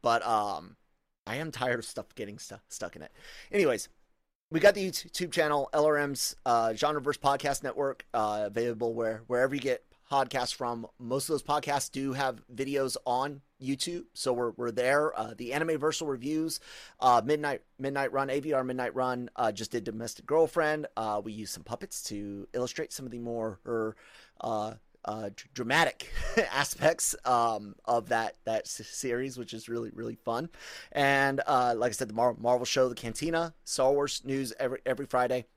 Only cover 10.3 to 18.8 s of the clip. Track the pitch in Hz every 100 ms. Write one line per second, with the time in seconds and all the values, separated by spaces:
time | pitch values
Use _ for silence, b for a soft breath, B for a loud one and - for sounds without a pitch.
10.3 | 135 123 - 123 120 113 _ 120 135 135
11.3 | 151 - 147 143 143 - 135 135 131 135
12.3 | 117 - 123 135 139 135 120 - 123 139
13.3 | 139 _ _ 131 135 - 170 - - 135
14.3 | 120 120 117 120 113 123 143 151 - 110
15.3 | 110 120 143 165 156 151 151 156 131 131
16.3 | 156 160 151 B B B B 127 120 113
17.3 | 151 147 131 _ - 135 139 135 135 139
18.3 | 139 147 139 127 127